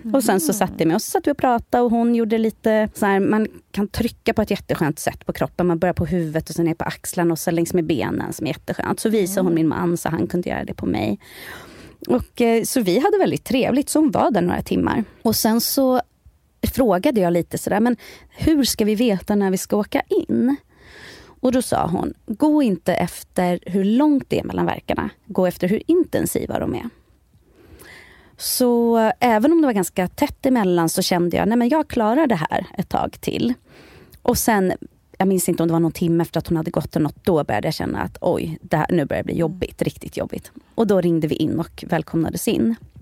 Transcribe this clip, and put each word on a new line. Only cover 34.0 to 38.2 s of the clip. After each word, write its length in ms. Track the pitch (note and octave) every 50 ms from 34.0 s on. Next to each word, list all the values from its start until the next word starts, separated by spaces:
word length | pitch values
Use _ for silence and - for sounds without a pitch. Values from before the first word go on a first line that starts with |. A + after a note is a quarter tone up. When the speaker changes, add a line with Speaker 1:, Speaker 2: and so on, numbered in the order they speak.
| - - - -
Speaker 1:
Och 160 | _ - A#3+ -
sen, 360 | - B3 A3 G3+ F#3+ F3+ - - - - - _ _ _ - _
jag 100 | F#3+ G3
minns 220 | F#3+ F3+ - -
inte 140 | E3+ - E3
om 40 | E3+
det 60 | E3
var 60 | E3
någon 120 | E3+ D#3+
timme 300 | D3+ - F#3 E3 E3 E3+
efter 180 | E3 - - E3
att 80 | - -
hon 100 | F3 D#3+
hade 140 | D#3+ E3+
gått 240 | - D#3+ D3 - -
eller 80 | E3 D3+
något, 200 | C#3 - - -
då 180 | G3+ F3 D3+ C#3+
började 240 | - A2 G#2 - D#3+
jag 60 | D3+
känna 280 | - - - - -
att, 160 | - - - -